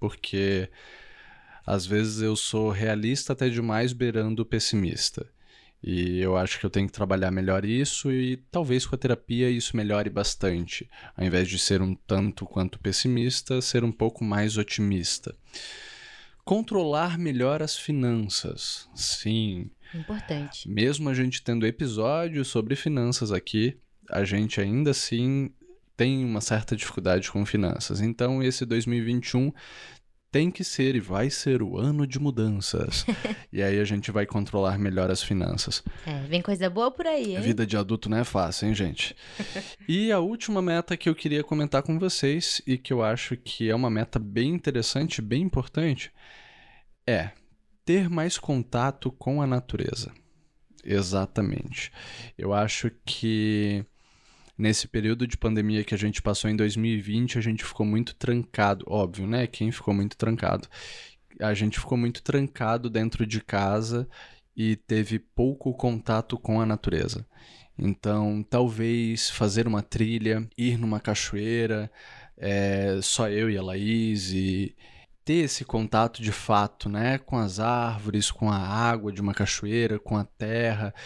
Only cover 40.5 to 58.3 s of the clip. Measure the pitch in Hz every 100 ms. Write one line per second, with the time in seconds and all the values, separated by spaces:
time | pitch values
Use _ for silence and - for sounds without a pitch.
40.5 | 202 180 170 - 175 - 156 151 147 151
41.5 | 151 147 135 139 160 185 - 139 151 -
42.5 | - - 127 - 127 110 117 - 120 -
43.5 | - 113 113 123 107 113 - 104 104 127
44.5 | 175 - 127 110 135 160 - 107 120 185
45.5 | 139 123 - 160 131 - - - - -
46.5 | - - - - - - 110 87 - _
47.5 | _ _ _ - 180 180 170 165 - -
48.5 | 135 120 120 131 139 131 - - 147 135
49.5 | 127 127 - - - - - _ _ _
50.5 | _ _ - - 101 92 98 95 - 101
51.5 | - - - - - - - 117 - 95
52.5 | 101 107 - 117 - - - 113 110 107
53.5 | 107 104 101 98 _ _ _ _ _ -
54.5 | - 107 107 - 113 107 117 123 - 113
55.5 | 110 107 107 104 104 107 101 - 104 110
56.5 | 107 107 104 113 107 101 110 123 120 113
57.5 | 110 - - 107 107 123 - 123